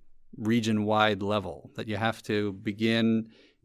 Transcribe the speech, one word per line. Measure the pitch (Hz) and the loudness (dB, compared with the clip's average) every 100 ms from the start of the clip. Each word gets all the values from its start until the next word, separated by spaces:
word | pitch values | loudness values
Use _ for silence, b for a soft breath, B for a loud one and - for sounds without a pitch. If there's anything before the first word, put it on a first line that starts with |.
| - - - - | -18 -20 -18 -6
region-wide | 107 117 110 107 104 107 107 101 | 0 2 2 2 2 4 4 2
level, | 101 104 95 80 - - | 0 -2 -2 -10 -12 -10
that | 113 | -6
you | 101 | -2
have | 113 110 | -2 -2
to | - 107 104 | -2 -2 -2
begin | 95 110 104 113 113 113 113 110 b b b | -4 -8 -2 0 2 2 2 -2 b b b